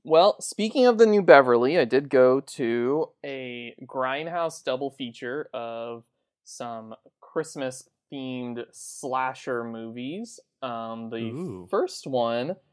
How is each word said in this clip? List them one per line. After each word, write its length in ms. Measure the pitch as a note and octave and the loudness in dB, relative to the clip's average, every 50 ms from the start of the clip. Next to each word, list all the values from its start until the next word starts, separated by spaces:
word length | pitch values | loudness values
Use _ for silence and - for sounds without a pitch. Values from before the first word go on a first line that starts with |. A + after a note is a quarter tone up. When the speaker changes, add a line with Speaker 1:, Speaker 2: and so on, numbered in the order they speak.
| - | -4
Speaker 1:
Well, 380 | - D#3+ D#3+ F3+ G#3 - - | 2 4 6 6 6 4 0
speaking 460 | - - - - G3+ A3 - C#4+ B3+ | -6 -10 -6 -4 -4 -2 2 4 4
of 100 | B3 A#3+ | 4 6
the 80 | G#3+ A#3 | 6 6
New 160 | A3 G#3 G#3 | 6 6 6
Beverly, 580 | F#3 E3 E3 C#3 C3+ B2+ A#2+ A#2 A#2+ C3 D#3+ F3+ | 8 10 10 10 10 8 4 4 4 4 2 2
I 60 | C#3 | 2
did 240 | A2+ B2 C3 C#3+ C#3 | 4 2 0 0 4
go 320 | C#3+ C3 B2+ B2+ B2+ C#3 | 4 6 6 6 6 2
to 720 | C3+ - - - C#3 A#2 A#2 A#2+ A#2+ B2 C#3 D#3 D#3+ - _ _ - | 0 -6 -8 -4 -2 -2 0 0 0 0 0 -2 -2 -4 _ _ -12
a 520 | C#3+ C#3 C3+ C3 B2 A#2+ A#2+ A#2+ A#2+ - - C3+ | -12 -10 -10 -10 -10 -12 -12 -12 -14 -16 -18 -18
Grindhouse 800 | B2+ - C3+ B2+ B2+ C3+ C#3+ D#3+ E3 E3+ F3 E3 D#3+ D#3 - - | -10 -6 -4 -4 -4 -4 -4 -6 -6 -6 -4 -4 -4 -6 -8 -6
double 260 | - B2+ C3 C#3 C#3 | -4 -4 -4 -4 -8
feature 600 | - - C3+ A#2+ A2+ - - A#2+ B2+ D3 D3+ - - | -8 -8 -10 -10 -10 -10 -10 -8 -8 -8 -8 -8 -10
of 520 | A#2 A#2 A#2 A2+ A2+ A#2 A#2 A#2 A#2 A#2 _ _ _ _ _ _ _ _ | -10 -8 -8 -8 -10 -10 -10 -12 -14 -16 _ _ _ _ _ _ _ _
some 500 | - - - B2+ A#2+ A#2 A2+ A2 A2 A2 - _ _ _ _ | -20 -14 -12 -12 -10 -10 -12 -14 -16 -18 -20 _ _ _ _
Christmas-themed 1400 | - - - E3 D#3 D3+ - - C3+ B2+ C3 C3 - _ _ _ _ - - C#3 C3 C3 B2+ B2 B2 B2 A#2+ A#2+ A#2 - _ | -18 -10 -6 -6 -6 -6 -8 -8 -8 -8 -8 -10 -18 _ _ _ _ -16 -14 -12 -10 -8 -8 -8 -8 -8 -10 -10 -12 -14 _
slasher 880 | - - - - - - C3+ B2+ C3 C3 C3 B2+ - - C#3 B2+ A#2+ A#2 | -20 -18 -18 -16 -12 -10 -6 -4 -4 -4 -4 -6 -8 -8 -6 -6 -6 -6
movies. 760 | A#2 A#2 A2+ A2+ A2+ A2+ A#2+ B2 C3 D#3+ G3+ A#3 A3+ - - _ _ _ - - | -8 -10 -12 -12 -12 -12 -12 -10 -10 -10 -10 -12 -14 -16 -20 _ _ _ -12 -10
Um, 480 | B2+ A#2+ A#2 A2+ A2+ A2+ A2+ A#2 A2+ | -10 -8 -8 -10 -10 -10 -12 -12 -10
the 80 | A#2 A2+ A#2 A2+ | -8 -8 -8 -8
Speaker 2:
Ooh. 380 | A#2 C#3+ F3+ F3 G#2 F2+ F2+ F#2 | -8 -8 -10 -10 -10 -12 -10 -6
Speaker 1:
first 360 | - G#3 E4+ F4+ - - - | -4 -2 -2 -4 -6 -10 -10
one 500 | D#3 C3+ B2 A#2+ A#2 A#2 A#2+ B2 D3+ F#3 - _ _ | -4 -2 -2 0 0 -2 -4 -4 -6 -8 -10 _ _